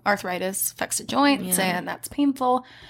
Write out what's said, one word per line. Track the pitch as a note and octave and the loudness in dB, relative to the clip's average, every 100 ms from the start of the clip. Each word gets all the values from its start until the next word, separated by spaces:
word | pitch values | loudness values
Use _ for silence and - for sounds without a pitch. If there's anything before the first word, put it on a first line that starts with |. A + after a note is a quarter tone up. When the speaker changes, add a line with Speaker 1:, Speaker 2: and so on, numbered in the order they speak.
| G3+ | 0
Speaker 1:
arthritis | G3 F#3+ F3+ F#3 F#3+ - | 0 0 -4 -4 -2 -4
affects | - - - | -4 -4 -4
the | |
joints, | - A#3+ C#4+ F#3 F#3 F#3 | -2 2 4 4 0 0
Speaker 2:
Yeah. | F#3 F3 | 0 0
Speaker 1:
and | F3+ | -4
that's | F3 - | -8 -8
painful. | - C#4+ C4+ B3+ B3+ B3+ - - | 0 0 2 2 2 0 -20 -20